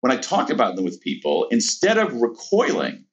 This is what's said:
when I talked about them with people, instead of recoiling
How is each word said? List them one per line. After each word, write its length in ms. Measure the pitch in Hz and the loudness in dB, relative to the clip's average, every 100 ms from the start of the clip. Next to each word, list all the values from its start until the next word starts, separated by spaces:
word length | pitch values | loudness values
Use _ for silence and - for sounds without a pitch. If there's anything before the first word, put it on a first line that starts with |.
when 100 | 127 | 0
I 60 | - | 0
talked 320 | - 196 - | 0 -2 0
about 260 | 117 110 92 | 0 0 0
them 100 | 92 | -4
with 160 | - | -4
people, 460 | - - - - - | -8 -4 0 0 2
instead 460 | 117 107 - 185 220 | 0 0 0 2 2
of 160 | 202 127 | 2 0
recoiling 840 | 117 - - 202 247 - 67 - - | -2 -2 -2 2 2 0 -2 -6 -18